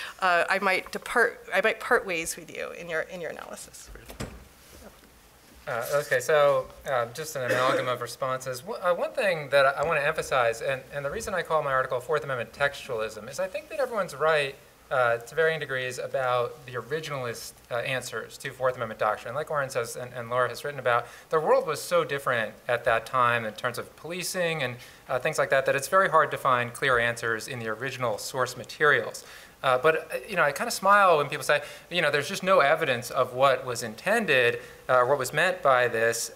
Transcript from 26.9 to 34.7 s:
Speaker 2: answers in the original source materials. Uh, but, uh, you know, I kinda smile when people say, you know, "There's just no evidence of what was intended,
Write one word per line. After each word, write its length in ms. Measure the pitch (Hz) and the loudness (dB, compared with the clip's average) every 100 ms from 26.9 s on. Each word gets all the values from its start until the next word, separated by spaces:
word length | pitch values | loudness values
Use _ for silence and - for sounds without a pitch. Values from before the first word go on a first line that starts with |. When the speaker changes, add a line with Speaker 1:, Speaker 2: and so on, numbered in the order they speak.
| 120 | 4
Speaker 2:
answers 480 | 120 117 117 110 - | 2 0 -2 -4 -6
in 140 | 123 | -8
the 80 | 113 | -6
original 500 | 110 135 123 120 101 | -6 -6 -4 -4 -4
source 380 | - 135 120 123 | -6 -4 -4 -6
materials. 680 | 104 - 151 127 104 - - - - - | -12 2 4 4 0 -8 -16 -20 -20 -4
Uh, 160 | 135 127 | 0 4
but, 160 | 156 - - | 4 2 -2
uh, 40 | 175 - | -10 -4
you 60 | |
know, 80 | 180 | 0
I 80 | 147 | 2
kinda 220 | - - | 0 -4
smile 460 | - 190 202 190 156 | 0 6 8 8 6
when 100 | 143 | 2
people 160 | 151 | -2
say, 180 | 147 147 - - - | 2 2 0 -14 -6
you 140 | 175 | 0
know, 80 | 151 | 2
"There's 180 | 143 139 | 2 0
just 140 | 196 | -2
no 160 | 185 190 | 4 6
evidence 540 | 139 160 151 120 - | 6 4 2 -2 -2
of 200 | 135 123 | 0 0
what 320 | 123 139 127 | 4 4 4
was 200 | 123 117 | -2 -6
intended, 760 | 117 107 185 226 190 131 120 120 - | -8 -4 0 2 4 6 6 2 -6